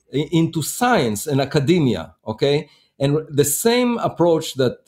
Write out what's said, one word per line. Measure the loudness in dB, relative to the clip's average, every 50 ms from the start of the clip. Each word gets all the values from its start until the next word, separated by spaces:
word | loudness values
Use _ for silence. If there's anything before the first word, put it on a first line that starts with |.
| _ _ -6
i-, | -4 -4 0 0
into | 0 0 0 -2 -4 -6
science | -6 -4 -2 0 0 2 2 2 0 -2 -4 -4
and | -2 -2 -2
academia, | -2 0 0 -2 2 2 2 4 4 2 0 -2 -4 -10 -16 _ _
okay? | -10 -4 -2 0 0 0 0 -2 -6 _ _ _ _ _ _
And | 0 0 0 0 -2 -4
the | 0 0 2
same | 2 0 0 0 2 2 2 2 0 0 -2
approach | -2 -4 -2 0 2 2 2 2 0 -4 -4
that, | -2 -2 -2 -2 -4 _